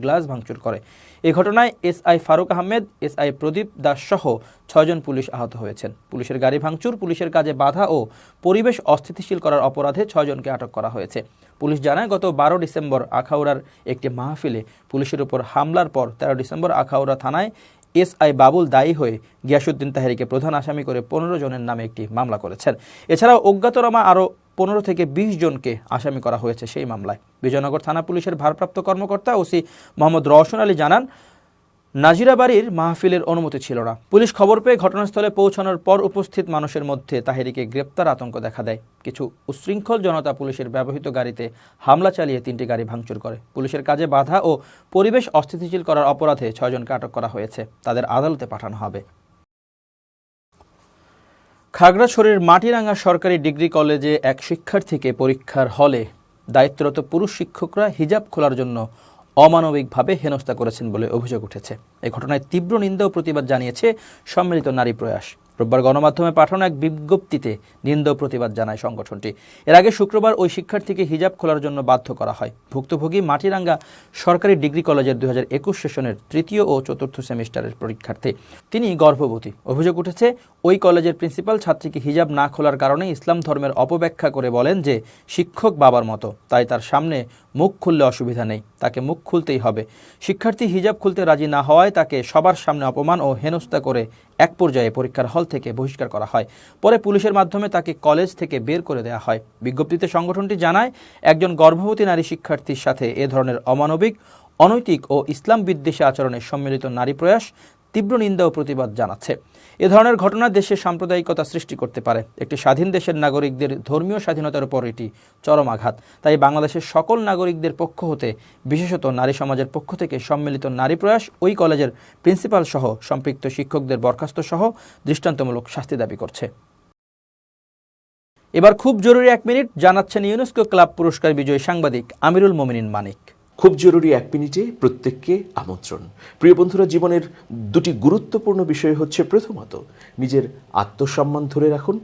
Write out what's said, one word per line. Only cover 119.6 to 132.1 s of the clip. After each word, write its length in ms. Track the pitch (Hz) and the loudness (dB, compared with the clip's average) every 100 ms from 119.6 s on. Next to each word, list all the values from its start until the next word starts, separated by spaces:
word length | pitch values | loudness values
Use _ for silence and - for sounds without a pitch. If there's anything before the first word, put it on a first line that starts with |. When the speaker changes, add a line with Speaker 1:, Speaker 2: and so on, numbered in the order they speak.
| 135 | -4
Speaker 1:
পক্ষ 220 | 156 - 180 | -6 -10 -8
থেকে 240 | 170 131 | -6 -8
সম্মিলিত 460 | - 147 147 135 135 | -4 -2 -2 -6 -6
নারী 300 | 127 135 165 | -2 -2 0
প্রয়াস 340 | 196 220 220 _ | 2 0 -2 _
ওই 140 | 185 190 | -2 2
কলেজের 340 | 165 151 131 - - _ | 2 2 0 -4 -20 _
প্রিন্সিপাল 420 | 170 185 214 208 | 0 2 2 0
সহ 320 | 156 139 127 113 | 0 -2 -2 -4
সম্পৃক্ত 460 | - 135 139 131 135 | -6 -4 -4 -6 -8
শিক্ষকদের 500 | 135 135 156 131 123 | -6 -4 -4 -2 0
বরখাস্ত 420 | 123 123 156 - | 0 0 -6 -8
সহ 320 | 156 170 220 226 - _ 143 | -6 0 -2 -2 -16 _ -4
দৃষ্টান্তমূলক 640 | 151 175 147 131 120 120 | -2 -2 -2 -4 -4 -8
শাস্তি 260 | - 127 131 | -12 -8 -6
দাবি 220 | 110 101 | -4 -6
করছে। 320 | 113 - 107 - _ _ _ _ _ _ _ _ _ _ _ _ _ _ _ _ _ _ _ | -10 -8 -12 -12 _ _ _ _ _ _ _ _ _ _ _ _ _ _ _ _ _ _ _
এবার 200 | 156 202 | 6 6
খুব 280 | 208 262 220 | 6 2 4
জরুরি 260 | 214 247 247 | 6 8 8
এক 140 | 233 233 | 4 2
মিনিট, 220 | 254 240 151 | 0 -2 2
জানাচ্ছেন 480 | 185 190 190 214 202 | 4 4 0 -2 -2
ইউনেস্কো 380 | 220 247 - | -2 -2 0
ক্লাব 300 | 214 185 170 - | 2 6 4 4
পুরস্কার 360 | 165 151 160 | -2 2 0
বিজয়ী 260 | 147 135 147 | 0 0 0
সাংবাদিক 540 | 139 175 151 120 120 | 0 -2 -2 -2 -8